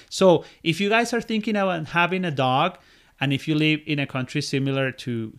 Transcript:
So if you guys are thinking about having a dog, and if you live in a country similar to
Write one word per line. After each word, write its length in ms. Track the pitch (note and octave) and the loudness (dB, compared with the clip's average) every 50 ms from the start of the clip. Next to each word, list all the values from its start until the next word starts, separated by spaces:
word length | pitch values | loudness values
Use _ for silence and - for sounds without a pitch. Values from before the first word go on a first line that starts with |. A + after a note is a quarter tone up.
| - - | -20 -8
So 340 | - - F#3+ F#3+ F3 - - - - _ - | 0 4 6 6 6 6 4 -4 -16 _ -2
if 180 | D#3+ D#3+ D#3+ | -2 -2 0
you 80 | G3+ G3+ | 0 0
guys 240 | A3 A3+ A#3+ A#3 - | 2 0 0 0 -2
are 80 | A#3 | -4
thinking 360 | - - A3+ A3 G#3+ A3+ G#3+ | -4 -2 -4 -2 -2 0 0
about 320 | G#3 G3 F#3+ F3+ E3+ D#3 B2+ | 0 0 0 -2 -2 -4 -2
having 360 | - E3 F3 E3+ F#3 F#3 F#3 | 0 0 2 2 0 -2 -2
a 60 | F3 | -2
dog, 480 | D3 C3 C3+ B2+ B2+ C3+ D#3+ F#3 F3+ - _ _ _ _ _ _ _ - | 0 0 0 2 2 2 2 0 -2 -6 _ _ _ _ _ _ _ -4
and 120 | C3+ C3+ C#3+ | -2 0 0
if 160 | C3 - - | -2 -2 -2
you 60 | D#3 | 0
live 260 | D3+ D3+ D#3 D#3 D3+ D3+ | 2 2 2 0 0 -2
in 120 | - D#3 C#3+ | -4 -4 -4
a 80 | C#3 | -4
country 340 | C3+ - C3+ B2+ - - D3 C#3+ | -4 -6 -6 -6 -4 -4 -6 -4
similar 500 | - - C#3 C#3 C#3 C3+ C3+ C3+ C3 B2 | -2 -2 -2 0 0 0 0 -2 -2 -4
to 440 | - - B2+ A#2+ A#2 A2+ A2 - | -6 -8 -6 -4 -4 -6 -8 -10